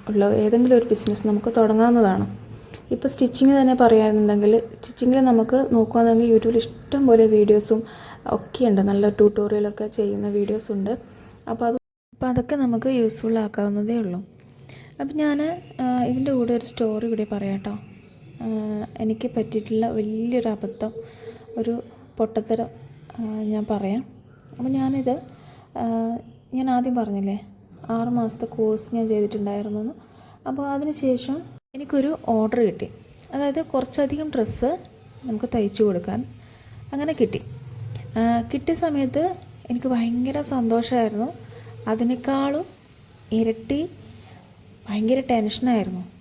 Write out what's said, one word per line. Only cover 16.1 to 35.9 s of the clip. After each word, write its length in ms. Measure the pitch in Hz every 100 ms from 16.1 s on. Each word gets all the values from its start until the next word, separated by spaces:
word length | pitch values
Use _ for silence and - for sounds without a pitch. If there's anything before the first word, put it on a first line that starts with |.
| 254 277
കൂടെ 200 | 262 240
ഒരു 120 | 240
സ്റ്റോറി 440 | 233 - 226 214 233
കൂടി 180 | 220 208
പറയാം 200 | 202 196
കേട്ടോ. 260 | 196 202 208 - - - - - -
ആ, 40 | 226 214 214 208 - -
എനിക്ക് 300 | 220 220 247 240
പറ്റിയിട്ടുള്ള 520 | 220 220 214 220 226
വലിയൊരു 600 | 226 214 220 233 247 226
അബദ്ധം, 440 | 208 196 - 220 - - - - - - 440
ഒരു 260 | 226 233 - - - -
പൊട്ടത്തരം, 500 | 220 220 220 226 233 - - - - -
ആ, 40 |
ഞാൻ 440 | 220 214 214 214 214
പറയാം. 340 | 202 196 220 - - - - - -
അപ്പം 140 | 254
ഞാനിത്, 480 | 269 262 269 254 269 - - - - - -
ആ, 420 | 233 226 226 233 - - -
ഞാൻ 160 | 254 262
ആദ്യം 240 | 247 254
പറഞ്ഞില്ലേ 520 | 247 208 202 196 202 - - - - -
ആറ് 180 | 226 240
മാസത്തെ 360 | 240 226 -
കോഴ്സ് 500 | 226 - 220 220 220
ഞാൻ 140 | 233 220
ചെയ്തിട്ടുണ്ടായിരുന്നു 720 | 214 208 214 202 208 208 208
എന്ന്. 140 | 220 - - - - - -
അപ്പോൾ 180 | 269 277
അതിന് 240 | 277 302
ശേഷം 520 | 302 269 247 240 294 349 - _
എനിക്കൊരു 420 | 262 277 285 277 320 -
ഓർഡർ 320 | 220 214 240
കിട്ടി. 280 | 220 - - - - - -
അതായത് 280 | 269 285 277 320
കുറച്ചധികം 640 | 269 262 - 277 294 311
ഡ്രസ്സ് 440 | 269 214 - 247 359 - - - -
നമുക്ക് 240 | 262 214 240
തയ്ച്ചു 300 | 233 202 202
കൊടുക്കാൻ 400 | 214